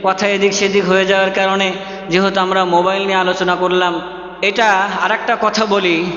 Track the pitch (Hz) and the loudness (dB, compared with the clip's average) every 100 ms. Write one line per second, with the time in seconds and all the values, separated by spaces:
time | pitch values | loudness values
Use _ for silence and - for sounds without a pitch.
0 | 190 185 202 202 196 196 202 196 180 190 | -2 0 0 2 0 2 0 0 2 2
1 | 190 196 190 196 190 196 196 185 - - | 2 2 2 0 0 0 -2 -4 -10 -12
2 | - 170 196 190 185 190 185 175 180 190 | -2 0 2 0 0 0 2 2 2 0
3 | 196 190 185 185 180 180 180 180 180 170 | 0 0 0 0 0 0 0 2 0 -2
4 | 165 - - - 196 202 220 190 196 185 | -8 -12 -14 -4 -2 2 2 2 0 -2
5 | 180 220 - 226 214 208 220 202 185 165 | -2 -2 -2 0 0 0 0 0 2 0
6 | 180 | -2